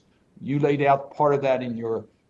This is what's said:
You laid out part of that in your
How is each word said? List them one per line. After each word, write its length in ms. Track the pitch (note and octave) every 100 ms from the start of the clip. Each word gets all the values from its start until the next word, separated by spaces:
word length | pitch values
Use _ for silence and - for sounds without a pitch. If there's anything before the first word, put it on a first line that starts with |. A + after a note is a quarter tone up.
| _ _ _ _
You 180 | B2+ C#3+
laid 240 | D3 C#3+
out 280 | C#3+ C#3 - -
part 180 | D3
of 80 | C#3
that 220 | C3+ B2+
in 120 | B2 A2+
your 300 | A#2 A2 G#2 _